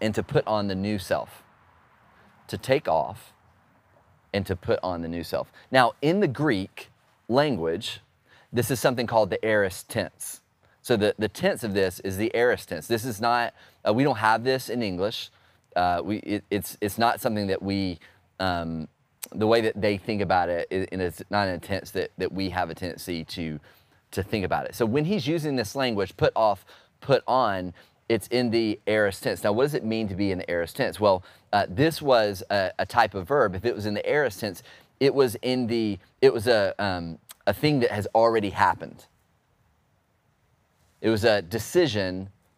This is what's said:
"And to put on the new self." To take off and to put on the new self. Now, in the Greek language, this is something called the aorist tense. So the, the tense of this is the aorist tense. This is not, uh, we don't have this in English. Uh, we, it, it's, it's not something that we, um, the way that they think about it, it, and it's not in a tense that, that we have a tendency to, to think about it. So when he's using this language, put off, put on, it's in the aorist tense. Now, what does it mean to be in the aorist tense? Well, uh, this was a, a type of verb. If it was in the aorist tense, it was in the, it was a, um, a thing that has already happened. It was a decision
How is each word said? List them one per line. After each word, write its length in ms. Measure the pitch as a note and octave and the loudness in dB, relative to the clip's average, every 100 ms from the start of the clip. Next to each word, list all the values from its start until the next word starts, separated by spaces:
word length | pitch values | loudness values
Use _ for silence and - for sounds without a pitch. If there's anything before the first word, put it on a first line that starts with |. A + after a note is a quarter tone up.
"And 120 | A2 | -4
to 100 | G#2+ | -2
put 220 | G2+ - - | -2 -2 0
on 220 | G#2+ G2+ | -2 -2
the 80 | F#2+ | -2
new 240 | G2 G#2+ | -2 -4
self." 440 | - E2 A1 - - _ _ _ _ _ _ _ _ _ - | -2 -4 -4 -12 -20 _ _ _ _ _ _ _ _ _ -12
To 100 | G2+ | -10
take 320 | - C#3 - | 0 0 2
off 440 | D#2+ C2+ A2+ - _ _ _ _ _ _ _ _ _ _ | 0 0 -6 -18 _ _ _ _ _ _ _ _ _ _
and 120 | G2+ F#2+ | -4 -2
to 100 | F#2+ | -4
put 240 | - G#2+ | -2 -2
on 180 | F#2 F2 | -2 -4
the 60 | E2 | -4
new 160 | E2+ | -6
self. 260 | D#2+ D#2 B1 - - | -6 -6 -6 -12 0
Now, 220 | C3 A#2+ - | 2 4 2
in 180 | C#3+ F#3+ | 0 2
the 80 | F#3+ | 0
Greek 640 | B2 D3+ G2+ G2+ - - _ _ _ - | 0 0 0 -2 -10 -20 _ _ _ -2
language, 720 | B2 D3+ G#2 D#2+ F2 - - - _ _ _ _ | 2 2 0 -2 -4 -6 -12 -16 _ _ _ _
this 180 | A#2 A#2 | -2 0
is 80 | C3 | 0
something 280 | D3+ B2 A#2 | 0 0 2
called 220 | A#2 G2+ | 2 2
the 140 | G2+ A2+ | 0 2
aorist 420 | G#2+ G2 - - | 2 2 -2 -6
tense. 520 | A2+ E2+ - - - _ _ _ _ | -4 -4 -8 -16 -16 _ _ _ _
So 160 | - A#2 | 0 2
the, 180 | G#2 - | 2 2
the 120 | G#2+ | -2
tense 340 | - F#3 F3 | 0 -2 -2
of 100 | A2+ | -2
this 260 | G2 F#2+ - | 0 0 -2
is 160 | G2 F#2+ | -6 -2
the 140 | A2 | -2
aorist 360 | - B2 G2 - | 2 2 2 -4
tense. 180 | E2+ E2+ | -10 -2
This 180 | A#2 B2+ | -2 -2
is 160 | G2+ | -2
not, 320 | A#2 A#2+ A#2 - - _ - | 0 0 0 -6 -20 _ 0
uh, 60 | |
we 100 | A2 | 2
don't 140 | C#3+ A2+ | 2 2
have 260 | A2 A2+ | 2 2
this 260 | B2 C3 - | 2 -2 -2
in 120 | A#2+ | -4
English. 480 | G#2+ F2 G2+ - - _ _ _ _ - | -4 -2 -2 -4 -12 _ _ _ _ 0
Uh, 260 | F2+ F2 | 0 0
we, 140 | F2+ G#2 | -2 -6
it, 260 | - G2+ - | -4 -6 -2
it's, 280 | G#2 - - | -4 -4 -4
it's 160 | G#2 G#2+ | -4 2
not 240 | A#2 - | 2 2
something 240 | B2 G#2+ G2 | -2 -2 -2
that 140 | F#2+ | -2
we, 380 | G2 G2 F#2+ E2+ - _ _ - | -2 -2 -2 -6 -12 _ _ -4
um, 480 | F#2 F2 E2 D#2+ D#2 _ _ _ - - | -2 -2 -4 -6 -10 _ _ _ -14 -2
the 100 | G#2+ | 4
way 160 | A#2 | 4
that 180 | A2 G#2 | 4 0
they 180 | G#2+ G2+ | 0 -2
think 220 | - G#2 | -2 -2
about 300 | F#2+ F#2 F2 | 0 2 2
it, 180 | E2+ - | -2 -2
it, 180 | F#2+ F#2+ | -4 -4
and 80 | F#2+ | -4
it's 220 | F2+ - F#2 | -4 -6 -4
not 180 | G#2 G2 | -2 0
in 60 | |
a 60 | F2 | -4
tense 320 | - F#2+ - | -6 -6 -6
that, 180 | F#2 - - | -6 -6 -4
that 140 | F#2 | -6
we 180 | F2+ F#2+ | -4 -4
have 220 | F2+ E2+ | -2 -4
a 20 | |
tendency 500 | D#2+ F2 - - E2+ | -6 -8 -8 -8 -8
to, 360 | D#2+ - D#2+ D2+ - _ _ _ _ | -8 -8 -8 -8 -12 _ _ _ _
to 140 | - | -6
think 200 | F#2+ A2 | -4 -2
about 220 | F2+ D#2 C2 | -2 -2 -4
it. 80 | |
So 140 | - A2+ | -2 0
when 180 | C#3 D#3 | 2 0
he's 220 | G#3 B2 | 0 0
using 280 | E3 D3+ C3 | -2 -2 -2
this 200 | G#2 C#3 | -4 -2
language, 420 | C3 G#2 F#2 - | -2 0 -4 0
put 160 | D3+ - | 0 2
off, 300 | A2 G2 - - _ _ | 2 2 -6 -20 _ _
put 220 | - B2+ - | 2 2 4
on, 460 | B2+ A#2 F#2+ F2+ - - _ - | 2 2 0 -6 -10 -20 _ -2
it's 180 | A2+ - | -2 0
in 200 | A#2+ A#2+ | 0 2
the 300 | A#2 A2 G#2 - | 2 0 -2 0
aorist 340 | G#2+ G#2 G2 | 2 2 0
tense. 220 | B2+ F#2 | -4 -2
Now, 80 | G#2+ | 0
what 140 | G#2+ C#3+ | 2 2
does 100 | D3+ | 0
it 100 | A2 | -2
mean 220 | A2 G#2+ | -2 -2
to 80 | F#2 | -2
be 160 | G2 | -2
in 80 | F2+ | -2
the 100 | - | -2
aorist 260 | E2+ E2+ - | -4 -4 -4
tense? 240 | A2+ F2 | -4 2
Well, 240 | G#2 F#2 - - _ | 2 2 -2 -20 _
uh, 140 | G#2 F#2+ | 0 0
this 320 | F2+ D#3 D3+ | 2 0 2
was 400 | D3 A#2+ G#2+ G2+ G2+ | 2 4 4 -2 -2
a, 220 | G2+ F#2 - | 0 0 -2
a 60 | F#2+ | 0
type 260 | A#2+ A2+ | 2 2
of 140 | G2 F2 | 0 -2
verb. 260 | C#3+ G#2+ | 2 2
If 100 | F2+ | 0
it 120 | A2+ F#2+ | -2 -2
was 100 | G#2 | -4
in 80 | |
the 160 | G#2 - | -4 0
aorist 300 | C#3+ C3 - | 0 0 -4
tense, 240 | G#2+ F2 - - _ _ | -8 -8 -14 -20 _ _
it 140 | C#3 | 2
was 220 | C3 C3 G#2+ | 4 2 2
in 240 | B2 B2+ A#2 | -2 0 0
the, 320 | A#2 A2 F#2+ - _ | 0 0 -2 -8 _
it 140 | C3 | 4
was 140 | A#2 A2 | 6 4
a, 260 | A2 G2 - | 4 2 0
um, 400 | G2+ F2+ E2+ E2 - - - | -2 -2 -6 -10 -16 -4 -2
a 80 | |
thing 260 | G#2 D3+ C#3+ | 0 2 4
that 100 | A#2 | 2
has 160 | G#2 G2+ A2+ | 0 0 4
already 340 | A2+ A2+ G2+ | 4 4 0
happened. 560 | F2+ F#2+ - - - - _ _ _ _ _ _ _ _ _ _ _ _ _ _ _ _ _ _ _ | 2 2 2 -6 -16 -20 _ _ _ _ _ _ _ _ _ _ _ _ _ _ _ _ _ _ _
It 80 | A2 | 0
was 140 | A2 | 4
a 180 | A2+ G#2 | 4 4
decision 880 | E2+ A2+ - F3+ D#3+ G#2 F#2+ F#2 G2 - _ | 2 -6 0 2 2 2 -2 -4 -10 -14 _